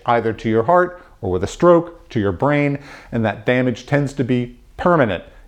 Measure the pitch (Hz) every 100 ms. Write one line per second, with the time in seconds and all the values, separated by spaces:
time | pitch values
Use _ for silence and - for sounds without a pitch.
0 | - 117 110 110 113 110 110 180 180 -
1 | - - 95 90 98 - 170 170 170 -
2 | - 110 101 87 139 147 143 139 - -
3 | - 120 107 110 127 127 127 110 - 143
4 | 135 - 123 123 120 - - - 180 165
5 | 113 85 - -